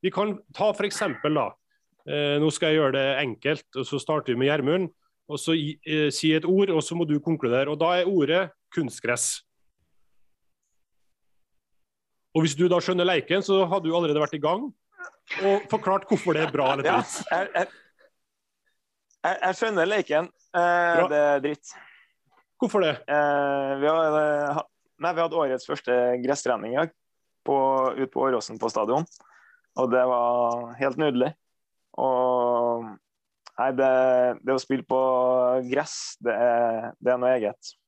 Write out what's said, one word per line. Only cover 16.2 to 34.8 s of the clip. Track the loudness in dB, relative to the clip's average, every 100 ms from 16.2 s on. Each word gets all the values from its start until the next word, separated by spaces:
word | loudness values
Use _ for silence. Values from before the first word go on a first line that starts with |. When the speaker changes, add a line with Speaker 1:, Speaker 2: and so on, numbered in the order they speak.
| 0
Speaker 1:
det | 0 0
er |
bra | 0 0
eller | 0 2
Speaker 2:
Ja, | 0
Speaker 1:
dritt. | -2 -8
Speaker 2:
jeg, | -4 -2 -2
jeg, | -2 -4 -6 _ _ _ _ _ _ _ _ _ _ _ _ _ _
jeg, | -4 -2
jeg | -2 -2
skjønner | -2 0 0
leken. | 0 0 -2 -2 _ _
Eh, | 0 2 2 2 2
Speaker 1:
Bra. | 2
Speaker 2:
det | 2
er | 2 2
dritt. | -2 -6 -12 -20 -20 -20 _ _ _ _ _ _
Speaker 1:
Hvorfor | -2 2
det? | 0 -2
Speaker 2:
Eh, | -2 0 2 2 0 0 -2 0
vi | 2
har, | 2 2 2
eh, | 2 0 0
ha-, | -4 -6 _ _ _
nei, | -4
vi | -2
hadde | -2 0
årets | 0 -2 -4
første | -8 0 2 2 0
gresstrening | -2 -2 -2 -2 -2
i | -2
dag | -2 _ _ _ _ _ -2
på, | 0 2 2 0
ut | -2 -4
på | -2 0
Åråsen | 0 -4 -6
på | -4
stadion, | -2 0 0 -2 -12 _ _ _ _ _ -4
og | 0
det | 2
var | 2 2 2 2 0 -2 -8 -4
helt | -4 0
nydelig. | 0 2 0 -2 _ _ _ _ _
Og, | -4 0 2 2 2 2 2 0 -2 -6 -16 _ _ _ _ -20 -4
nei, | -2
det, | 2 2 4 4 4 2 0
det | -2
å | -2
spille | -2 -4